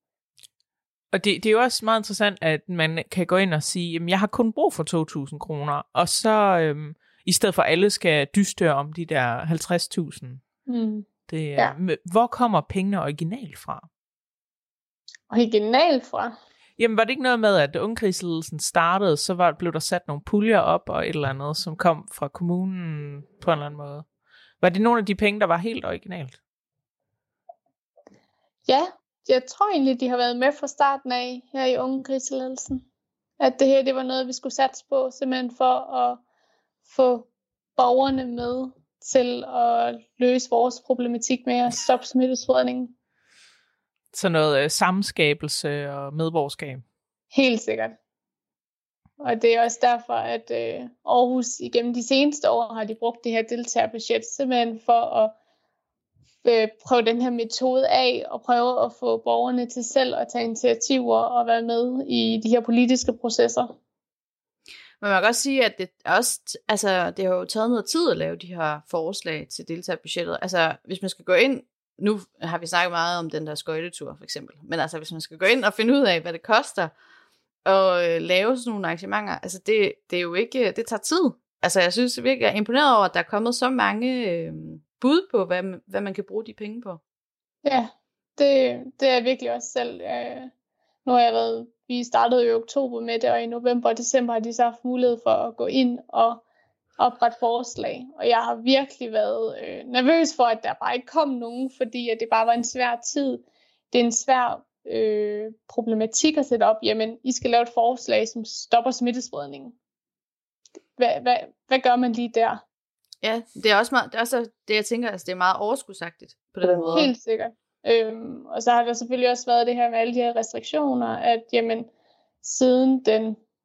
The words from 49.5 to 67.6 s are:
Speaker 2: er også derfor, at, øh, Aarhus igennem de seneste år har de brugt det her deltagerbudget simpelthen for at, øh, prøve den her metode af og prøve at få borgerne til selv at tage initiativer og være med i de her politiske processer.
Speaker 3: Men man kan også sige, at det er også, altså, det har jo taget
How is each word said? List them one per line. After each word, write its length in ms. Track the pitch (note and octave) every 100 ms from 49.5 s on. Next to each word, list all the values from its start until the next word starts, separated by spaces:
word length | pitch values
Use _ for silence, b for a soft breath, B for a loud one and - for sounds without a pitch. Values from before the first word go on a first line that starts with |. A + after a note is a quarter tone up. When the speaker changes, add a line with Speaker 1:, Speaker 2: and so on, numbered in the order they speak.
| A#3
Speaker 2:
er 80 |
også 140 | A#3 -
derfor, 320 | B3 A#3+ -
at, 380 | A#3 A#2 A#2 -
øh, 380 | A#2 A2+ - B2 _ -
Aarhus 540 | B3 B3 B3+ A#3+ -
igennem 340 | A#3+ A#3+ A#3+
de 140 | A#3+ A3+
seneste 420 | C4+ D4 D4 -
år 240 | A#3 A3+
har 100 | A3+
de 120 | G#3+ A3
brugt 280 | A#3 A#3
det 80 | A#3
her 100 | A3+ A3+
deltagerbudget 720 | A#3+ A#3+ A#3 A3 A3+ A3 A#3 A3+ -
simpelthen 420 | C4+ B3 A#3 A3 -
for 160 | A#3
at, 300 | A#3 - A3 - _ _ _ _ _ _ _ _ _ _ A#3+
øh, 200 | A3+ A3 - -
prøve 160 | B3
den 200 | A3+ A#3
her 80 | B3+
metode 580 | A#3+ A3+ - B3+ B3+ C4
af 360 | B3+ B3+ B3 -
og 120 | A#3
prøve 440 | - A#3+ B3 B3 A3+
at 60 | -
få 180 | B3 A3+
borgerne 480 | A#3 A#3 B3 B3 A#3+
til 140 | B3
selv 320 | A#3 C4+ B3+ -
at 120 | -
tage 140 | A#3+ A#3
initiativer 720 | A3 B3 A3+ - C4 A#3+ A3
og 280 | A#3 A#3+ A#3
være 140 | A#3
med 440 | A#3 A#3 B3 C4 C4+
i 340 | A#3+ A3+ A3+
de 60 | A3
her 100 | A#3
politiske 520 | A#3 A#3 A#3+ B3+ -
processer. 640 | A#3 A#3 A#3 A#3 B3 B3 - _ _ _ _ _ _ _ _ B B B B
Speaker 3:
Men 80 | G3+
man 120 | F#3+
kan 60 | G#3
også 140 | A#3
sige, 240 | C#4 C4+ A3
at 120 | -
det 120 | F#3 _ -
er 120 | F#3
også, 400 | A#3+ - - - -
altså, 440 | G#3 G3+ F#3 F3
det 140 | F3+ F#3
har 80 | F3+
jo 100 | F3+
taget 240 | A3